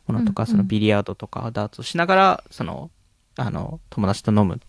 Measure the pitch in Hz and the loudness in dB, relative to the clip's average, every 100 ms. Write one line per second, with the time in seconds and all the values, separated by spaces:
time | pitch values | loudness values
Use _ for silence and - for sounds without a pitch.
0 | - 113 226 101 113 107 98 107 107 104 | -4 0 0 0 0 2 2 2 2 2
1 | 101 98 107 - 123 113 104 - 127 170 | 0 -8 -12 -8 -8 -6 -6 -8 -6 -2
2 | 170 190 190 185 - - - - 165 _ | 2 4 4 2 -4 -10 -8 -8 -12 _
3 | _ _ _ - 123 - - 160 - - | _ _ _ -8 -6 -4 -8 -10 -10 -2
4 | 98 101 - 104 101 80 | 0 0 2 4 4 0